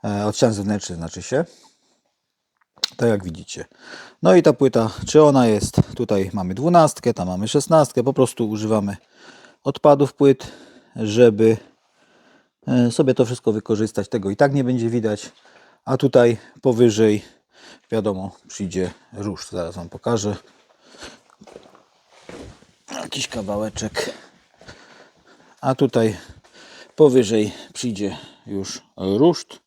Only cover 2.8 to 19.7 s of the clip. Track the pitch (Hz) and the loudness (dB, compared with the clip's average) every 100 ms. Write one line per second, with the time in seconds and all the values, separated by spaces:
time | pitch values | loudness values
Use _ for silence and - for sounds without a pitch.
2.8 | - - 120 104 92 80 - - - _ | -12 -2 0 0 -6 -14 -16 -16 -18 _
3.8 | - - - _ 165 185 160 131 135 123 | -20 -20 -20 _ 4 6 6 2 2 2
4.8 | 113 - - 151 151 135 120 104 - - | -2 -4 2 6 6 6 2 2 0 -2
5.8 | - - 117 101 95 101 90 95 151 175 | -2 -4 -4 -2 -2 -6 -6 -4 2 4
6.8 | 151 - 120 117 92 92 110 147 - 160 | 4 2 -4 -2 -6 -4 -2 -2 2 2
7.8 | 143 - 123 135 127 - 113 107 107 107 | 2 0 -2 0 0 0 -6 -4 -2 0
8.8 | 101 95 _ _ - - - _ - - | -2 -8 _ _ -20 -20 -20 _ -8 2
9.8 | 151 143 139 - 139 131 - - - - | 4 4 2 4 4 4 -4 -20 -20 -20
10.8 | _ 113 110 107 120 107 110 107 - _ | _ -8 -4 6 6 6 2 2 -6 _
11.8 | _ _ _ _ _ _ _ _ - 127 | _ _ _ _ _ _ _ _ -2 0
12.8 | 120 113 139 127 117 123 - 107 - 104 | 0 2 0 2 0 0 -4 -4 -2 -2
13.8 | 110 - 98 117 95 101 143 139 123 127 | -2 -4 -6 -6 -6 0 2 2 -2 -2
14.8 | 117 117 110 104 - _ _ _ _ _ | -2 -2 -2 -6 -10 _ _ _ _ _
15.8 | - 131 139 123 120 113 - - 135 117 | -6 -2 0 2 2 0 -10 -4 -2 2
16.8 | 123 104 110 104 - _ _ _ - - | 2 4 2 0 -6 _ _ _ -20 -20
17.8 | _ 110 104 95 95 - _ - 95 92 | _ -4 -4 -6 -10 -14 _ -10 -8 -4
18.8 | 90 - _ 101 101 87 - 95 85 | -6 -8 _ -10 -10 -10 -12 -10 -10